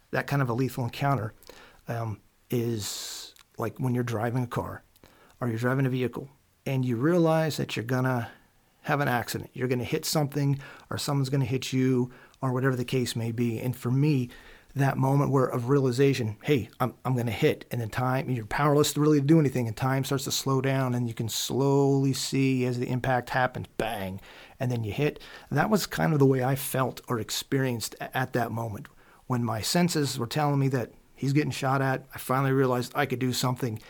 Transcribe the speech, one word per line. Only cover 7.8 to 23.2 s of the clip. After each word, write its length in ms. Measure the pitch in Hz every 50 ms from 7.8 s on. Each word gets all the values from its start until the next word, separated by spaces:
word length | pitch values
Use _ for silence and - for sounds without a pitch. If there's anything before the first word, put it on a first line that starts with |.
| 113
gonna 460 | 117 131 127 127 131 127 123 117 - - - _ _ _ _ _ _ _ _ _
have 180 | - 143 143
an 80 | 143 139
accident. 400 | 123 120 113 - - 110 101 - _
You're 140 | - 123 123
gonna 160 | 127 123 120
hit 220 | 110 - 160 151
something 540 | - - 165 151 139 143 147 143 139 139 139 - - - - - _
or 80 | - -
someone's 320 | - - 147 139 135 127
gonna 140 | 135 143 135
hit 300 | 110 135 131 127 - -
you 380 | 131 131 127 131 123 123 127 - - - - _ _
or 120 | - 131 123
whatever 240 | 127 123 135 131 120
the 80 | 123
case 280 | 120 - 131 123 113 -
may 200 | 117 113 113 117
be. 260 | 113 123 120 113 113
And 160 | 110 123 123
for 160 | - - 123
me, 380 | 123 135 143 151 156 131 123 123 - - - - - - - _ -
that 240 | 131 139 135 135 139
moment 340 | 131 135 135 143 143 135
where, 140 | 131 135 127
of 240 | 123 - 127 117 120
realization, 680 | 139 143 135 135 120 120 139 139 135 - 123 113 104 - -
"Hey, 260 | - 156 135 98 - - -
I'm, 140 | 127 123 - - _
I'm 120 | 127 131
gonna 160 | 123 120 120
hit," 340 | 107 - - 151 117 - - -
and 100 | - 123
then 80 | 117 107
time, 400 | - - 127 127 127 131 - -
you're 160 | 127 123 107
powerless 480 | 101 - - 147 151 143 147 151 147 -
to 80 | 147
really 200 | 147 151 151 147
do 180 | 139 139 160 165
anything, 280 | 151 135 123 127 123 113
and 80 | 110
time 280 | - - 131 131 135 131
starts 220 | - 139 135 135
to 60 | -
slow 280 | 107 - - 135 135 135
down, 320 | 123 135 135 135 135 127 123
and 140 | 123 123 117
you 60 | 113
can 160 | - 120 113
slowly 840 | - - - - - 117 135 139 139 139 139 139 139 139 135 139 131
see 520 | 135 - - - 139 135 135 131 127 123
as 120 | 123 123 123
the 120 | 120 -
impact 420 | 123 127 120 135 131 123